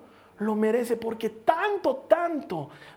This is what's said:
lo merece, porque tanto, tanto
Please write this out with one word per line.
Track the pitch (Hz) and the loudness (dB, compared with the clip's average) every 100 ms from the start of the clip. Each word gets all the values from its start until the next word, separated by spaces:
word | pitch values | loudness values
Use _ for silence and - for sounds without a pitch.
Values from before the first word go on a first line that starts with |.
| - - - - | -20 -20 -20 -6
lo | 214 214 | -2 2
merece, | 214 233 233 226 | 2 0 -2 -2
porque | 226 220 220 | -4 -4 -6
tanto, | 220 - 330 415 392 311 269 - | -4 2 2 2 0 0 0 2
tanto | 330 349 302 - 170 139 - - | 2 2 -4 -6 -8 -8 -12 -20